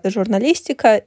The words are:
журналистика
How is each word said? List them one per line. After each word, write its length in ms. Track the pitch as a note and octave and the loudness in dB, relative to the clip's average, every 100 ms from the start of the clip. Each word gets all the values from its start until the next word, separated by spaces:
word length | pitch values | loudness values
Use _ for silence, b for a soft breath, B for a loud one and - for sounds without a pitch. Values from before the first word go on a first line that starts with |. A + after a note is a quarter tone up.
| F#3+ | 0
журналистика 920 | G#3 G3 G3 C4+ E4+ - - A#3 G#3 | -4 -2 0 0 -2 -4 0 2 2